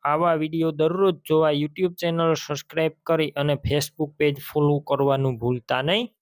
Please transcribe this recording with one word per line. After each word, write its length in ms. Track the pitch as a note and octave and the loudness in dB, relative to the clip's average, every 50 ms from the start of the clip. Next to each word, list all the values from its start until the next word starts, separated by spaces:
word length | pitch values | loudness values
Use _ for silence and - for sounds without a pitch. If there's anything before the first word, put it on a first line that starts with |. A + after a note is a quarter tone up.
| _ C#3+ | _ 0
આવા 240 | D3 D#3 E3+ F3 E3 D#3 | 0 2 2 2 2 0
વીડિયો 300 | D#3 D#3 D#3+ E3 D#3+ D#3+ D#3 D3 | -2 -4 -2 0 -2 -2 0 0
દરરોજ 380 | D#3 D#3+ E3+ F#3 G3 G3 F3 C#3+ _ - | 0 0 2 2 2 2 2 0 _ 0
જોવા 240 | D#3 D#3 D#3+ D#3 D3+ D3 | 2 4 4 4 2 2
YouTube 340 | D3 D3+ D3+ - F#3 F3+ F3 - | -2 -4 -2 -2 -2 -2 -2 -2
ચેનલ 300 | - E3+ E3 E3 E3 E3 D#3+ | -4 -2 0 2 2 2 2
સબસ્ક્રાઇબ 600 | D3 - - D3 C#3 - _ - E3 D#3+ D#3+ D#3 _ _ - | 0 -2 -6 -8 -8 -8 _ -4 -2 -2 -2 -2 _ _ -2
કરી 260 | E3 D#3+ D#3+ D3 - C#3+ | 0 0 0 -2 -2 -2
અને 140 | C#3+ D3 C#3+ C#3 - | 0 0 -2 -2 -2
Facebook 460 | - C#3+ D3 D3 - _ _ D#3 D3 - _ | -2 -2 -2 -2 -4 _ _ -6 -6 -2 _
પેજ 180 | D#3 D3 D3 D3 - - | 0 0 0 -2 -10 -6
ફોલો 280 | - D3+ D3 D3 D3 C#3+ C#3+ - | -2 0 2 2 2 0 0 -2
કરવાનું 460 | C#3+ C3+ C#3 C#3 C#3 C3+ C3+ C3+ B2+ A#2 | 0 0 2 2 2 2 0 -2 -2 -2
ભૂલતા 400 | A2+ A#2+ B2+ B2 - - - B2+ C3 C#3+ | -2 -2 -2 -2 -4 -4 -4 -2 0 0
નહીં. 180 | F3+ G#3+ B3 A#3+ _ _ | -2 -2 -2 -4 _ _